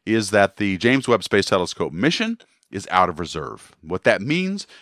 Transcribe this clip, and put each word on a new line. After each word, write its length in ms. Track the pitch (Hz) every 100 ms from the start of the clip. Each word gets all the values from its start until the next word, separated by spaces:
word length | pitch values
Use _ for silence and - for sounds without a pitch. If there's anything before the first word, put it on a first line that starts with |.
is 280 | - 113 101
that 260 | 104 98 -
the 180 | 104 90
James 320 | 117 135 127
Webb 160 | 113
Space 220 | - 101 92
Telescope 480 | 98 87 - 76
mission 420 | 80 135 - 226 233 _ _ _
is 160 | 101 -
out 200 | 92 90
of 100 | 80
reserve. 560 | 82 80 113 - - _
What 240 | 78 92
that 180 | 123 98
means 420 | 120 170 185 196 - -